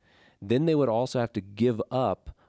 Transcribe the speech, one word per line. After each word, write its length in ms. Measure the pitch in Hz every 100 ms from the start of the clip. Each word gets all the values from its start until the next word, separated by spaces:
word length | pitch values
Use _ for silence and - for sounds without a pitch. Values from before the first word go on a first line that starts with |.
| _ _ _ _
then 240 | 101 123 165
they 100 | 151
would 120 | 131
also 320 | 113 131 131
have 140 | 117
to 80 | 107
give 400 | 95 104 120 110 -
up 460 | 131 120 92 - -